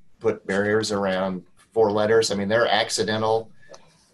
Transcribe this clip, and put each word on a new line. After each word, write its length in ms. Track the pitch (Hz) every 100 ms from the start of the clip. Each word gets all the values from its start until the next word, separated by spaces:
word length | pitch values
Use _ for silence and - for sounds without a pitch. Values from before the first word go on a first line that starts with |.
| - -
put 260 | 113 107 -
barriers 460 | 98 104 110 107
around 520 | 101 98 92 95 92 - _ _
four 180 | 113 107
letters. 400 | 104 107 113 110
I 40 | 98
mean, 140 | 98
they're 180 | 113 117
accidental, 840 | 104 117 - 104 110 110 113 113 - - - - _ _